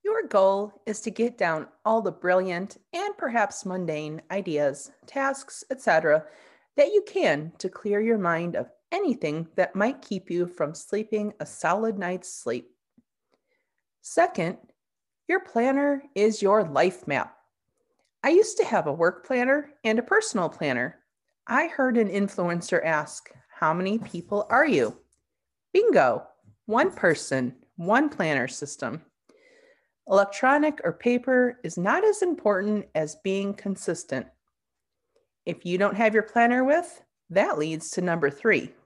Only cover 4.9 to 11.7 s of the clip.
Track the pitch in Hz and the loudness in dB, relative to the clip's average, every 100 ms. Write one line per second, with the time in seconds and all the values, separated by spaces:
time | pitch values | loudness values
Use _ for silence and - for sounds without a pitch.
4.9 | _ - 277 277 269 - - - 262 - | _ -10 -4 -4 -4 -12 -20 -12 -4 2
5.9 | 160 160 156 156 - - _ _ - 294 | 2 4 2 0 -20 -20 _ _ 2 4
6.9 | 415 403 392 254 147 160 - 185 - 208 | 4 0 0 2 0 -4 -8 -10 -6 -2
7.9 | 202 226 220 175 165 175 107 127 _ _ | 0 2 2 2 0 -2 -6 -8 _ _
8.9 | 349 381 226 156 151 165 - 180 190 220 | -2 -2 -2 -2 -4 -6 -2 -2 0 -2
9.9 | 277 - 190 - 175 175 - 151 165 - | -2 -8 -10 -6 -4 -4 -4 -6 -6 -6
10.9 | 208 214 214 208 - - - 156 | -6 -4 -4 -4 -8 -14 -4 -2